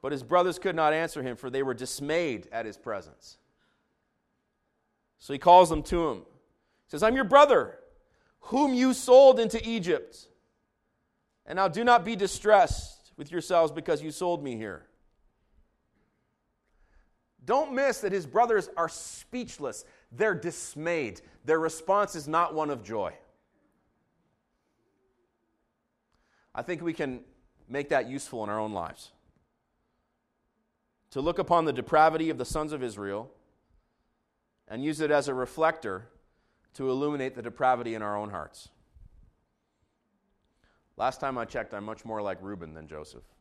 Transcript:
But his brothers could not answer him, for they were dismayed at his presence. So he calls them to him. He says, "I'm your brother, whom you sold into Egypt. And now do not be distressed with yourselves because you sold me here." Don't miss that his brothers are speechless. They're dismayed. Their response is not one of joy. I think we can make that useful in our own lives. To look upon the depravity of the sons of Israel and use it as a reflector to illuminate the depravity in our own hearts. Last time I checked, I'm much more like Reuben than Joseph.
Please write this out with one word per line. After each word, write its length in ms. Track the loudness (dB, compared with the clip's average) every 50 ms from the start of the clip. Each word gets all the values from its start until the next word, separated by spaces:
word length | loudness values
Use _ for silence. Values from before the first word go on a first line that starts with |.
But 120 | -4 -6 -6
his 100 | -6 -4
brothers 340 | 2 2 4 4 4 -2
could 200 | -2 -4 -4 -2
not 160 | 2 2 2 2
answer 280 | 0 -2 -4 -6 -8
him, 140 | -8 -8 -8
for 140 | -8 -10 -6
they 120 | -4 -4
were 120 | -2 -2 -4
dismayed 760 | -6 -8 -10 -10 -8 -6 -2 -2 -2 -2 -2 -6 -8 -10 -10 -10
at 120 | -8 -8
his 120 | -8 -12
presence. 600 | -14 -10 -8 -8 -8 -10 -14 -20 _ _ -20 -20 _ _ _ _ _ _ _ _ _ _ _ _ _ _ _ _ _ _ _ _ _ _ _ _ _ _ _ _ _ _ _ _ _ _ _ _ _
So 140 | -12 -10 -10
he 60 | 0
calls 300 | 6 10 10 10 10 8
them 140 | 4 -4 -4
to 240 | -2 -2 0 0
him. 120 | -2 -2 -6
He 680 | -10 -20 _ _ _ _ _ _ _ _ _ _ _
says, 160 | _ -6 0 0
"I'm 120 | 2 2
your 100 | 2 0
brother, 580 | 6 8 8 10 10 8 4 4 0 -8 -18 -20 _ _ _ _ _ _ _ _ _ _ _
whom 340 | -10 -2 0 2 2 2 2
you 200 | 2 2 2 0
sold 440 | 0 4 8 10 12 12 10 8
into 240 | 6 2 -2 -2 -4 -4
Egypt. 640 | -4 -6 -4 -2 -2 -2 -2 -2 -10 -20 -20 -20 _ _ _ _ _ _ _ _ _ _ _ _ _ _ _ _ _ _ _ _ _ _ _ _
And 120 | -10 -2
now 100 | 0 0
do 160 | 0 0 0 4
not 220 | 6 6 6 4
be 100 | 0 -4
distressed 960 | -4 -4 -4 -4 -4 4 6 8 8 6 4 2 -8 -8 -14 -20 _ _ _ _
with 120 | -16 -16 -8
yourselves 440 | -8 -8 -4 0 2 2 2 2 0
because 280 | -6 -4 -4 -4 -4
you 100 | -4 -10
sold 300 | -8 -6 -4 -4 -4 -4
me 140 | -6 -10 -10
here." 320 | -8 -10 -10 -12 -14 -18 _ _ _ _ _ _ _ _ _ _ _ _ _ _ _ _ _ _ _ _ _ _ _ _ _ _ _ _ _ _ _ _ _ _ _ _ _ _ _ _ _ _ _ _ _ _ _ _ _ _ _ -4
Don't 300 | 0 0 0 0 -2 -2
miss 280 | 0 0 0 -2 -2
that 100 | -4 -4
his 160 | -4 -4 -6
brothers 420 | -2 2 2 2 4 2 0 0 -2 -4
are 100 | -4 -4
speechless. 960 | -4 -4 -12 -16 -16 -16 -18 -18 _ -10 -10 -10 -10 -12 -10 -10 -10 -10 -10 -18 -20 _ _ _ _
They're 240 | -2 0 0 0 0
dismayed. 840 | -2 -4 -8 -10 -10 -14 -14 -12 -8 -4 -4 -2 -2 -4 -6 -10 -14 _ -20 _ _ _
Their 160 | 0 0 2
response 560 | 2 -2 -6 -6 -2 0 2 2 2 0 -4
is 120 | -12 -8
not 260 | -2 0 0 0 0 -2
one 160 | -4 -4 -4
of 140 | -6 -8 -8
joy. 340 | -8 -6 -6 -6 -6 -8 -12 _ _ _ _ _ _ _ _ _ _ _ _ _ _ _ _ _ _ _ _ _ _ _ _ _ _ _ _ _ _ _ _ _ _ _ _ _ _ _ _ _ _ _ _ _ _ _ _ _ _ _ _ _ _ _ _ _ _ _ _ _ _ _ _ _ _ _
I 80 | -12
think 220 | -8 -8 -8 -6 -6
we 100 | -8 -6
can 320 | -4 -6 -6 -6 -10 -16 _ _ _ _ _ _ _ _
make 220 | _ -8 -8 -4 0
that 180 | -2 -2 -2
useful 360 | -2 -10 -12 -12 -10 -10 -8 -6
in 60 | -4
our 80 | -4 -4
own 140 | -4 -6 -6
lives. 380 | -8 -8 -8 -12 -16 -20 -20 _ _ _ _ _ _ _ _ _ _ _ _ _ _ _ _ _ _ _ _ _ _ _ _ _ _ _ _ _ _ _ _ _ _ _ _ _ _ _ _
To 100 | -8 -4
look 180 | -4 -2 -2 -2
upon 260 | 0 2 2 2 2
the 80 | 0 -2
depravity 560 | -4 -4 2 4 6 6 6 4 0 -4 -4
of 80 | -4
the 80 | -4 -6
sons 280 | -6 -4 -6 -6 -6 -6
of 100 | -8 -8
Israel 500 | -8 -8 -8 -8 -8 -8 -8 -10 -12 -20 _ _ _ _ _ _ _ _ _ _ _ _ _ _ _ _ _ _ _ _ _ _ _ _ _ _
and 160 | -14 -12 -8 -6
use 180 | -6 -4 -2
it 80 | 0 2
as 180 | 2 2 2
a 60 | 0 -4
reflector 760 | -4 -4 -6 -2 0 2 2 2 0 -8 -8 -8 -8 -12 -16 _ _ _ _ _ _ _ _ _ _ _ _ _
to 180 | -6 -2 -2
illuminate 420 | -2 -2 -2 -4 -4 -4 -6 -8 -8
the 80 | -10
depravity 540 | -12 -12 -6 0 2 2 2 0 -2 -8 -8
in 80 | -6 -6
our 120 | -6 -6
own 140 | -6 -6 -8
hearts. 400 | -10 -10 -12 -12 _ -20 -20 -20 _ _ _ _ _ -20 -20 -20 _ -20 -20 _ _ _ _ _ _ _ _ _ _ _ _ _ _ _ _ _ _ _ _ _ _ _ _ _ _ _ _ _ _ _ _ _ _
Last 240 | -4 -4 -4 -2 -4
time 200 | -8 -6 -6 -6
I 60 | -8
checked, 280 | -6 -8 -10 -8 -8 -10
I'm 120 | -12 -10
much 200 | -10 -14 -14 -12
more 160 | -10 -8 -6
like 160 | -6 -6 -8 -8
Reuben 340 | -10 -14 -14 -14 -14 -16 -16
than 120 | -18 -18
Joseph. 360 | -16 -16 -16 -16 -18 -20 -20 -20 _ _ _